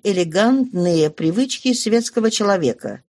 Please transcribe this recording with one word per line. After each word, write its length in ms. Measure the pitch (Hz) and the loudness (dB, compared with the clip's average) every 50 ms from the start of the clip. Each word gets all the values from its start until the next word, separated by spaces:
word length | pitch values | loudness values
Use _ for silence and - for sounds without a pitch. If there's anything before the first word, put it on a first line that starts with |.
| - | -2
элегантные 1040 | 208 196 180 175 165 156 185 214 240 262 269 254 254 - 180 175 180 170 160 151 151 | -2 0 0 -2 0 0 2 2 4 2 2 0 -2 -2 -2 0 0 2 2 2 0
привычки 640 | 160 - 165 160 170 226 269 262 - - - 254 | 0 -2 -2 0 0 0 -2 -2 -4 -2 -2 -2
светского 580 | 247 247 - 220 220 233 233 - - 240 220 226 | -2 0 0 0 0 0 0 -2 -2 -2 0 0
человека. 720 | 220 - 214 202 202 185 156 123 110 - - 107 104 120 _ _ | 0 0 0 0 2 2 0 -2 -2 -4 -8 -12 -12 -12 _ _